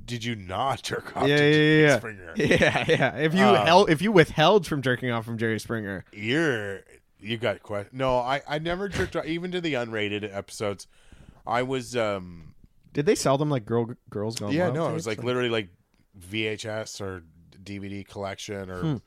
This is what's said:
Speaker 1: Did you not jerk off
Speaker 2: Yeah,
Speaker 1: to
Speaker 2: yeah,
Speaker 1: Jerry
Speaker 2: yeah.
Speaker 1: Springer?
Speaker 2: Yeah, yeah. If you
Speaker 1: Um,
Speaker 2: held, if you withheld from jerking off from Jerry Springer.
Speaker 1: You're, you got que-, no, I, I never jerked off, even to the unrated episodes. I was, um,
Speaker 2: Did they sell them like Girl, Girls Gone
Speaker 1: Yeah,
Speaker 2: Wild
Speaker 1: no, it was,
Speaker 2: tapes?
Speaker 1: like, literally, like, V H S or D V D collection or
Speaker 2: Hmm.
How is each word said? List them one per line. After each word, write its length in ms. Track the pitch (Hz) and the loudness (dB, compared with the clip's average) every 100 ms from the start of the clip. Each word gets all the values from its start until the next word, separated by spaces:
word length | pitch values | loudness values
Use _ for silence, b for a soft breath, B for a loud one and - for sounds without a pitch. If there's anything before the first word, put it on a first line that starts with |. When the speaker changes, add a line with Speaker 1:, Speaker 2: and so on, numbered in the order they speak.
| 113 | -10
Speaker 1:
Did 180 | 120 113 | -8 -6
you 100 | 110 | -8
not 480 | 90 95 135 117 | -6 -4 -2 -2
jerk 320 | - - - - | -6 -8 -8 -2
off 120 | 143 | 2
Speaker 2:
Yeah, 100 | 147 | 4
Speaker 1:
to 60 | 147 | 6
Speaker 2:
yeah, 60 | |
Speaker 1:
Jerry 280 | 151 151 156 | 6 6 6
Speaker 2:
yeah. 140 | 151 120 | 6 4
Speaker 1:
Springer? 360 | 110 101 87 92 | 0 -12 -8 -2
Speaker 2:
Yeah, 500 | - 175 156 135 120 | 2 4 4 2 2
yeah. 280 | 147 135 98 | 2 2 2
If 160 | 156 | 0
you 100 | 185 - | 4 6
Speaker 1:
Um, 100 | 113 104 | 6 8
Speaker 2:
held, 240 | 180 208 | 8 8
if 120 | 147 | 4
you 100 | 202 | 6
withheld 560 | 190 151 - 156 214 160 | 6 6 6 6 6 2
from 140 | 147 | -2
jerking 280 | 131 123 127 | 0 0 -2
off 120 | 117 | -4
from 140 | 113 113 | -4 -2
Jerry 220 | 113 107 | -2 -2
Springer. 440 | - 117 101 95 - | -4 -6 -6 -8 -10
Speaker 1:
You're, 680 | 104 107 147 160 117 101 95 - - _ _ | -8 -2 2 2 0 -4 -10 -14 -20 _ _
you 180 | 98 113 | -8 -4
got 260 | 110 95 | -2 -4
que-, 240 | - 104 101 | -6 -10 -8
no, 240 | 131 131 123 | -4 0 0
I, 240 | 123 143 - | 0 -4 -4
I 120 | 151 | -6
never 300 | 165 180 196 | -4 -6 -4
jerked 260 | 180 180 165 | -4 -4 -4
off, 100 | 143 | -4
even 260 | 165 180 | -6 -6
to 100 | 180 | -6
the 120 | 165 127 | -4 -2
unrated 540 | 117 110 104 104 101 98 | -2 -2 -2 -2 -4 -8
episodes. 520 | - - 104 98 - b b b b b - | -10 -6 -6 -6 -12 b b b b b -4
I 180 | 120 | -2
was, 320 | 127 131 117 120 | -2 -4 -4 -2
um, 580 | 107 98 90 85 78 - - _ _ | -2 -2 -6 -16 -20 -20 -20 _ _
Speaker 2:
Did 120 | 143 156 | -2 0
they 100 | - | 2
sell 220 | 143 135 | 2 2
them 120 | 151 | 2
like 160 | 135 104 | -2 0
Girl, 260 | 117 117 123 _ | 0 -2 -6 _
Girls 260 | 104 107 113 | -6 -6 -6
Gone 140 | 104 | -2
Speaker 1:
Yeah, 120 | 147 180 | 0 0
Speaker 2:
Wild 100 | 151 | 0
Speaker 1:
no, 140 | 151 | -2
it 40 | |
was, 120 | - 110 | -4 -6
Speaker 2:
tapes? 120 | 107 | -4
Speaker 1:
like, 60 | 120 | -2
literally, 240 | 123 123 | -2 0
like, 200 | 113 92 _ _ _ _ 95 | -2 -4 _ _ _ _ -20
V 300 | 87 110 107 | -8 -4 -4
H 180 | 107 110 | -4 -6
S 340 | 107 104 - | -8 -8 -10
or 220 | 98 92 82 85 82 - | -10 -10 -14 -20 -20 -20
D 140 | 95 101 | -12 -10
V 100 | 98 | -10
D 140 | 98 | -12
collection 680 | 95 107 98 98 - 98 92 | -12 -10 -10 -8 -10 -10 -8
or 120 | 90 | -6
Speaker 2:
Hmm. 140 | 151 113 | -4 -4